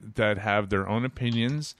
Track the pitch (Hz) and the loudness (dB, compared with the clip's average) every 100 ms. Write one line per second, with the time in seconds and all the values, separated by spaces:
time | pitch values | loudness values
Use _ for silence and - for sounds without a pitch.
0 | 110 113 107 101 107 104 101 101 95 110 | -10 0 2 2 2 0 2 0 0 -2
1 | 127 - 123 117 120 151 151 | -2 -2 -2 0 0 -2 -6